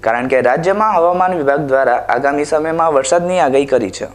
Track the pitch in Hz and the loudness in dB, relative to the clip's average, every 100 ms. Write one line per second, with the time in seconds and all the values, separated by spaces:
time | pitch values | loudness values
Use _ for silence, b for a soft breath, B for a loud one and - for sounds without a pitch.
0 | - 120 127 131 123 135 175 196 220 190 | 0 -2 0 0 2 0 0 0 0 2
1 | 170 180 185 180 139 139 147 131 131 123 | 2 2 0 0 0 -2 0 0 2 0
2 | - 120 139 147 147 156 160 165 165 143 | 0 0 0 -2 -2 -2 -2 -2 2 0
3 | 131 175 175 180 147 135 139 127 101 92 | 2 0 0 0 2 2 2 0 -2 -8
4 | 107 | -14